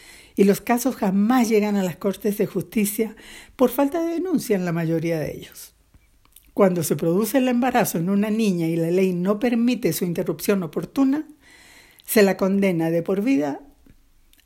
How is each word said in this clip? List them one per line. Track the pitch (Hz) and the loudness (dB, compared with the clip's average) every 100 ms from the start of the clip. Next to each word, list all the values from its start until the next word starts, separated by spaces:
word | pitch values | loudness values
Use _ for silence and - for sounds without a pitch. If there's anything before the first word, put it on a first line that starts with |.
| - - - | -20 -20 -6
Y | - | 2
los | 196 190 | 4 4
casos | - 240 254 - | 0 0 0 -2
jamás | 208 196 208 262 226 | 0 2 2 4 4
llegan | 220 208 202 | 2 2 0
a | |
las | 185 151 | -2 -2
cortes | 202 190 214 202 | -4 -2 -2 -2
de | 202 | -2
justicia | 190 160 220 202 - 220 - - - - | -4 -4 -2 0 -2 -6 -8 -20 -20 -14
por | - 247 | 0 0
falta | 262 277 339 | 2 0 0
de | 330 | -2
denuncia | 330 370 320 - 202 | -4 -2 -2 0 -2
en | |
la | 180 | -2
mayoría | 165 165 165 165 165 | -2 -2 -2 -2 -4
de | 143 - | -6 -10
ellos. | - - - _ _ - _ _ _ - - | -16 -20 -20 _ _ -20 _ _ _ -20 -8
Cuando | - 196 175 | 2 2 2
se | 156 151 | -2 -2
produce | 165 175 214 269 | 0 0 0 0
el | 254 | 2
embarazo | 240 254 247 185 180 | 0 0 0 0 -2
en | 170 | 0
una | 202 214 | 0 0
niña | 214 220 175 165 | 0 0 0 0
y | 165 | 0
la | 165 | 0
ley | 180 190 | 2 2
no | 175 180 208 | 0 -2 0
permite | 247 233 233 240 175 | 0 0 0 0 -2
su | 156 | -2
interrupción | 185 170 170 151 - 202 | -4 -4 -4 -4 -2 -2
oportuna, | 165 185 - - 269 285 302 - _ - - - - _ | -2 -6 -4 0 0 0 -4 -16 _ -20 -20 -20 -20 _
se | - 226 | -2 4
la | 202 190 | 4 4
condena | 190 196 196 170 165 | 0 2 0 0 0
de | 170 | -2
por | 165 190 | -2 -2
vida | 220 277 285 311 - _ - - _ _ _ _ | 0 0 -2 -6 -12 _ -20 -20 _ _ _ _